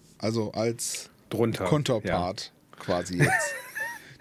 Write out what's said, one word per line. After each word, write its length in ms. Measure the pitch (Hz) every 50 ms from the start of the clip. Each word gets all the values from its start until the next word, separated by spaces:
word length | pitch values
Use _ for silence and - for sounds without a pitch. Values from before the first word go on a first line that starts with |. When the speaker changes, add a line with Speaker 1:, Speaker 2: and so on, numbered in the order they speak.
| - - -
Speaker 1:
also 340 | - - 107 113 117 107 107
als 580 | - - 110 117 117 117 - - - - - - - - - -
Speaker 2:
Drunter, 360 | - 104 117 113 107 - 95
Speaker 1:
Konterpart 840 | 90 151 151 139 - 127 110 - 92 95 90 87 90 98 - - - -
Speaker 2:
ja. 240 | _ _ _ - - -
Speaker 1:
quasi 340 | - 92 87 87 90 90
jetzt. 140 | - - -
Speaker 2:
<laughs> 320 | 762 679 622 587 554 523 698 1017 988 906 906 932 906 - - - - -